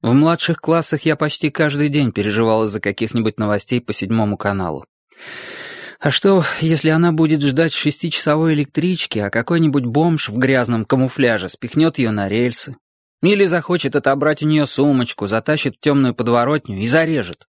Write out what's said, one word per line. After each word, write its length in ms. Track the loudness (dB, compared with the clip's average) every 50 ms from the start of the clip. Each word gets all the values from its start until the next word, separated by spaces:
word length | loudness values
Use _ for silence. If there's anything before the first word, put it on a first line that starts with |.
В 100 | 2 4
младших 460 | 4 4 4 4 2 0 0 -4 -4 -2
классах 440 | 0 0 0 2 2 0 -4 -2
я 140 | 0 0 0
почти 340 | 0 0 -4 -2 -2 -4 -4
каждый 380 | 0 0 0 0 2 0 0 0
день 240 | 2 2 0 0
переживал 520 | 0 0 -2 0 0 2 2 2 2 2 0
из-за 160 | -2 -4 -4
каких-нибудь 580 | -4 -4 -2 -2 -4 -2 -2 -2 -2 -2 -2 -2
новостей 420 | -2 0 0 -2 -2 -2 -4 -4
по 140 | -2 -4 -6
седьмому 420 | -6 -4 -2 0 0 0 0 -2
каналу. 480 | -2 -2 -2 -2 -2 -4 -4 -6 -8 -10 _ _ _ _ _ _ _ -20 -18 -16 -16 -16 -16 -16 -16 -16 -16 -16 -16 -18 -20 -18 _ -2
А 60 | 0
что, 340 | 0 2 2 4 4 4 2 0 -4 -2
если 300 | 0 0 0 2 2 2
она 220 | 2 4 4 2
будет 280 | 4 2 2 2 2 2
ждать 320 | 2 0 2 2 0 0
шестичасовой 800 | 0 -2 -2 -2 -2 -2 -6 -6 -4 -2 0 0 2 2 2 2
электрички, 680 | 2 0 -2 -2 _ -2 0 0 -2 -2 -6 -6 -4 -4
а 100 | -4 -2
какой-нибудь 560 | -2 -4 -2 0 2 2 2 2 2 0 -2
бомж 420 | 0 0 2 2 2 2 0 -2 -4
в 80 | -2
грязном 480 | 0 0 2 2 2 2 0 0 -2 0
камуфляже 640 | 0 2 2 2 0 0 0 0 2 2 0 -4 -6
спихнёт 500 | -10 _ -10 -4 0 2 2 2 2 0
её 120 | -2 0
на 180 | 0 -2 -2 -2
рельсы? 480 | 0 0 0 -2 -2 -6 -10 -12 -14 _ _ _ _ _ _ _ _ _
Или 240 | 2 2 4 4 2
захочет 500 | 2 2 -2 0 -2 -2 -2 -2 -2 -2
отобрать 460 | 0 2 2 2 2 0 0 0 0
у 40 | 0
неё 200 | 2 2 2 0
сумочку, 600 | 0 0 2 2 4 4 2 0 -2 -4 -6 -4
затащит 500 | -2 -2 -2 0 0 -2 0 -2 -4 -6
в 40 | _
тёмную 340 | 0 2 2 4 2 2 0
подворотню 640 | -2 0 2 2 2 2 2 0 -2 _ -6 -6 -4
и 80 | -2
зарежет? 600 | 2 2 2 2 2 0 -2 -4 -6 -10 _ _ _